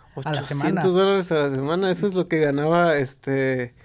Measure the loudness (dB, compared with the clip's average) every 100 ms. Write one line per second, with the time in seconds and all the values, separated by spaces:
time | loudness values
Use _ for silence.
0 | -18 -12 -6 -6 -6 -4 -2 2 2 2
1 | 2 2 0 0 0 -2 -2 0 0 0
2 | -2 -2 0 0 2 0 2 2 2 2
3 | -2 -6 -4 -2 0 -2 -6 -10